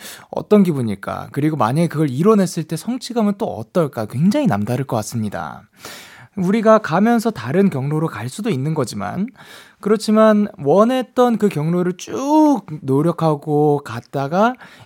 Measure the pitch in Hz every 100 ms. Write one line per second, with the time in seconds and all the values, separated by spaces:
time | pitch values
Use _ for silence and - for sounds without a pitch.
0 | - - - - - 214 180 143 117 98
1 | - 95 101 143 151 151 110 139 170 143
2 | 156 127 185 220 180 - 156 160 - 254
3 | - 240 208 202 214 98 110 185 151 -
4 | 107 120 180 285 269 101 104 127 131 120
5 | 107 117 107 95 78 58 - _ - -
6 | - - - - 180 220 214 214 - 160
7 | 214 240 226 220 120 165 196 139 135 156
8 | 160 104 120 - 220 127 139 156 120 107
9 | 98 117 220 - - - - _ 196 214
10 | 220 214 220 208 208 - 139 175 226 254
11 | 254 - 247 226 208 151 156 175 180 185
12 | - - 269 311 302 254 - 151 131 135
13 | 160 165 160 147 151 147 151 143 - 117
14 | - 143 139 175 226 254 - -